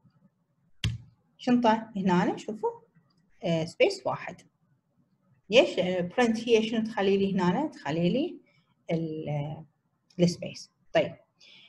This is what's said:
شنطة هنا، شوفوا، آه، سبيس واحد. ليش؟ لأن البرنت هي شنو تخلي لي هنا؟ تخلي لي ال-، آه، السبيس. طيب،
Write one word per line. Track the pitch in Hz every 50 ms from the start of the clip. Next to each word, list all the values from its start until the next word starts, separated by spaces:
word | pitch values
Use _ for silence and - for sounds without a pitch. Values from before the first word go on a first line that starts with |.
| _ _ _ _ _ _ _ _ _ _ _ _ _ _ _ _ - - - - - - _ _ _ _ _
شنطة | - - 254 247 240 240 220 220 220 - - -
هنا، | 190 185 185 175 180 208 294 427
شوفوا، | - - - 214 - 440 466 - - - _ _ _ _ _ _ _ _ _ _ -
آه، | - 175 165 160 160
سبيس | 170 - - 247 403 - - -
واحد. | 127 131 - - - - - - _ _ _ _ _ _ _ _ _ _ _ _ _ _ _ _ _ _ _ _ -
ليش؟ | 208 262 359 - -
لأن | 185 175 185 185 180 175
البرنت | 175 - 247 247 226 220 - - 247
هي | 226 214 220 -
شنو | 240 220 220
تخلي | - - 202 196 196 196
لي | 196 196 190 175
هنا؟ | 185 175 180 196 262 311
تخلي | 294 - - - 139 156 170 175 180
لي | 220 269 330 349 - - _ _ _ _ _ _ _ _ _ -
ال-، | 165 165 165 156 156 156 156 147
آه، | 147 143 143 151 151 160 160 - _ _ _ _ _ _ _ _ _ 175
السبيس. | 175 175 - - - - - - - - _ _ _ _
طيب، | - 165 139 - - - _ _ _ _ - - - - -